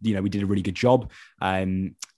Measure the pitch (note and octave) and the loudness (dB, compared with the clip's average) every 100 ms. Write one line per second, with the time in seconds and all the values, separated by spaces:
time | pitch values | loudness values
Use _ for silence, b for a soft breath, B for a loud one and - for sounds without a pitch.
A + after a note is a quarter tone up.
0 | A2+ G2+ G2 G2+ G2 A2+ F#2 F2+ B2 B2+ | -2 0 0 -2 0 0 -2 0 4 4
1 | G#2 B B B F#2+ F#2+ F#2+ F#2+ F#2+ - | 2 B B B -2 -2 -2 -2 -4 -8
2 | - | -20